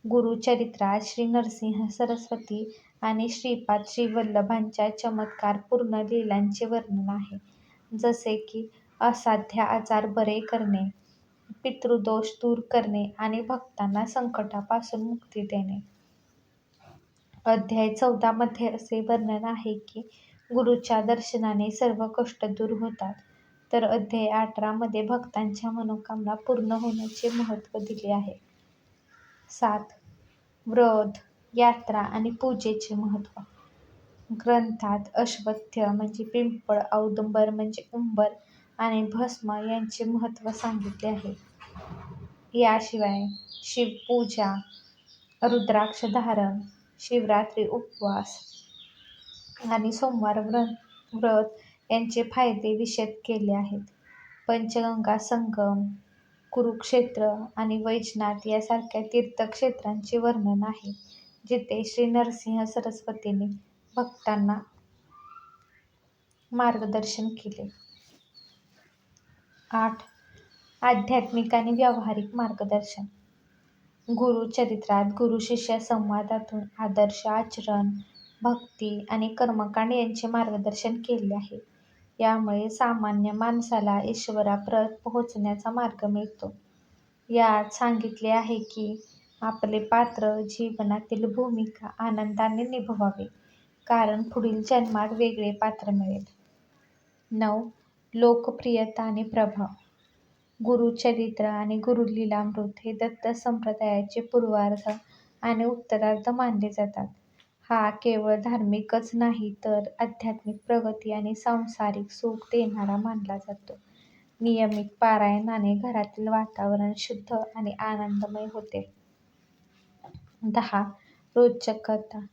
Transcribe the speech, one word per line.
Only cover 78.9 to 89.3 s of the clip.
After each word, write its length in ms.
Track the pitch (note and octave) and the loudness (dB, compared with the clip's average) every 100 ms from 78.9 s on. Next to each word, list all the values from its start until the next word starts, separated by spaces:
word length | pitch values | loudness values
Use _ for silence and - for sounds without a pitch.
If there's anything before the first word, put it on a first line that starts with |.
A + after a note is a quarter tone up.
| G#3 G#3 | -6 -4
आणि 180 | A3 A3 | -2 -2
कर्मकांड 640 | A3 B3 A3 G#3 G#3+ A3+ | 0 0 0 -2 0 0
यांचे 340 | B3 A#3 A3 A3+ | 0 0 -4 -2
मार्गदर्शन 720 | A#3 A3+ G#3 G3+ G#3 A3+ A#3 | 0 0 -2 -4 -2 -4 -4
केले 340 | - A#3 G3+ G3+ | -2 -2 0 -2
आहे. 240 | G3+ - - _ _ _ _ - | -6 -14 -18 _ _ _ _ 0
यामुळे 500 | A3 A3 G#3+ G#3 A3 | 2 2 2 0 -2
सामान्य 640 | A3 B3 A3+ G#3+ G#3 G#3 | 0 0 2 0 2 0
माणसाला 680 | G#3+ A#3 A#3 A#3 A3+ G3+ G3+ | 0 0 0 0 0 2 2
ईश्वरापर्यंत 840 | G#3 A3+ - G#3+ G3+ G3+ G3+ A3 G#3+ - | 0 -4 -4 0 2 0 2 2 0 -4
पोहोचण्याचा 680 | A#3+ A#3 A#3 G#3+ G#3 G3+ A3+ | -4 -2 -2 -2 -2 -2 -4
मार्ग 360 | A#3 A#3 - G#3 | -2 -4 -2 -2
मिळतो. 460 | G#3 G#3+ - G3 - _ _ _ _ _ _ - | -2 -4 -8 -12 -12 _ _ _ _ _ _ 0
यात 440 | A#3 A3+ G#3+ G#3+ | 4 6 4 0
सांगितले 560 | - A#3+ A3+ A3 - A3 | 0 0 2 -2 -4 2
आहे 280 | A3+ A3 A3+ | 2 2 -4
की 440 | G#3+ A3 G#3+ G#3+ - _ _ | -6 -6 -6 -6 -14 _ _